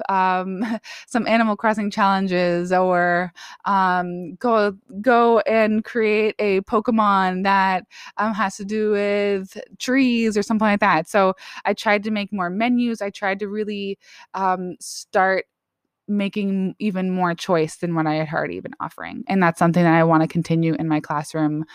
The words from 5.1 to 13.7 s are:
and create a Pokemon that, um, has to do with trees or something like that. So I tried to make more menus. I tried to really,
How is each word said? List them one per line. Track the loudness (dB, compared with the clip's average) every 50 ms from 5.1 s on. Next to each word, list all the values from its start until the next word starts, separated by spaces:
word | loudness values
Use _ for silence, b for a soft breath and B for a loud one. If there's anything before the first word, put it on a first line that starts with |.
| 4 4 6 4 4 4
and | 2 2 2 2 2 2 2 0 -2
create | -2 -2 0 0 2 2 2 0 0 0 0
a | 0 0 2 0
Pokemon | 0 0 -2 0 0 2 2 2 4 4 4 4 2 2 0 0 0
that, | 2 2 2 2 2 0 -2 -4 B B B B B B -4
um, | -2 -2 0
has | -2 -2 -4 -4
to | -6 -8
do | -4 -2 0 0 2
with | 2 2 0 0 0 0 0 0 -2 -2 -4 -8 -14 -16 -18 -18 -16 -8
trees | -4 0 2 4 4 4 2 2 2 0 0
or | 0
something | 0 0 0 2 2
like | 2 2 2
that. | 2 2 2 2 0 0
So | 2 2 4 4 2 B B B B B B
I | -4 -4
tried | -2 0 0 0 0 0
to | -2
make | -4 -4 -4 -6
more | -4 -4 -4 -4
menus. | -2 -2 0 2 2 2 0 0 -2 -4
I | -6 -8
tried | -6 -4 -4 -4 -2 -2
to | -4 -6
really, | -4 -4 -4 -4